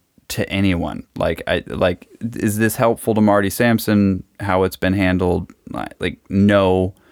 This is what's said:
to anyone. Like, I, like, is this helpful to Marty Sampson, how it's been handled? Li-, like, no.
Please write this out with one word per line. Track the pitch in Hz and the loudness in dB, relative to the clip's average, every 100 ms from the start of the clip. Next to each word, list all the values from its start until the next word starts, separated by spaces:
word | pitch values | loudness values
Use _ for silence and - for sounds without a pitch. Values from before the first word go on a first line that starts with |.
| _ _ - | _ _ -12
to | - - | -6 -4
anyone. | 98 98 85 80 50 - - | 0 0 0 -2 -8 -10 -4
Like, | 85 82 - | -4 -2 -2
I, | 87 - | -4 -4
like, | 76 90 87 - - | -2 -2 -2 -10 -12
is | 113 - 110 104 | -10 -4 -2 0
this | 113 - | 0 0
helpful | 117 113 - | 0 0 -2
to | 107 | 2
Marty | 107 101 98 | 4 2 0
Sampson, | - 120 113 - 104 98 92 - - | 0 0 0 2 2 2 0 -6 -10
how | 101 92 | -2 0
it's | 92 - | 0 0
been | 92 | -2
handled? | 98 92 92 90 87 87 - - | 0 2 2 0 -2 -4 -14 -14
Li-, | - - - | -12 -12 -8
like, | 90 - - | -8 -8 -4
no. | 98 101 101 95 92 92 - _ | 2 4 6 4 4 0 -4 _